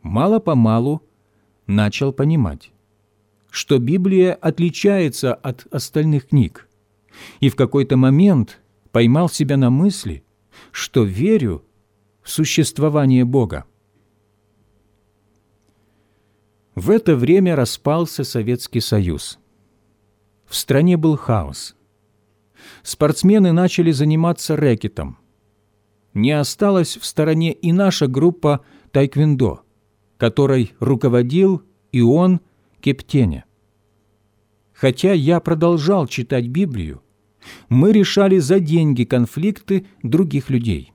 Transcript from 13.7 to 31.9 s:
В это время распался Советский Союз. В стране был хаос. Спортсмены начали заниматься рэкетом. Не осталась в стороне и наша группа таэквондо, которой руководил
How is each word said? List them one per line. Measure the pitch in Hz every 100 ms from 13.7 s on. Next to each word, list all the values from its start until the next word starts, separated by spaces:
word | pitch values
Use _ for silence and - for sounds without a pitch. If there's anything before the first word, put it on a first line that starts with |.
| _ _ _ _ _ _ _ _ _ _ _ _ _ _ _ _ _ _ _ _ _ _ _ _ _ _ _ _ _ _
В | - 92
это | 220 220 143
время | 127 185 185 156
распался | 120 - - 156 170 -
Советский | 135 127 110 123 - 120
Союз. | - 107 90 73 - - _ _ _ _ _ _ _ _ _ _ _
В |
стране | - - 185 175 175
был | 160 151
хаос. | - 110 73 69 - _ _ _ _ _ _ _ _ _ - -
Спортсмены | - - 147 156 185 214 185
начали | 165 180 - 165
заниматься | 143 151 156 170 170 - 151
рэкетом. | 147 113 107 - 71 64 _ _ _ _ _ _ _ _ _
Не | 101 117
осталась | 151 139 - 208 190 165 -
в |
стороне | - - 156 156 165
и | - 170
наша | 175 196 - 143
группа | 131 165 170 147 143 _ _ _
таэквондо, | 139 135 143 151 139 120 69 _ _ _ _ _ _
которой | 117 113 139 135 113 _
руководил | 113 131 135 120 120 156 190 185 _ _ _